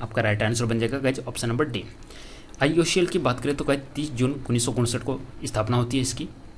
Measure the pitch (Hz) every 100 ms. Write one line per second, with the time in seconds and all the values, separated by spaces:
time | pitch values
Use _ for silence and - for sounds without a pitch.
0 | - 123 110 104 110 113 117 117 113 135
1 | 131 131 127 - 117 120 151 110 - -
2 | - - - - - - 143 160 165 190
3 | 180 185 131 123 135 143 143 139 135 143
4 | 147 120 127 143 - 120 117 123 117 113
5 | - 127 - - 110 110 107 123 120 135
6 | 123 - 156 - -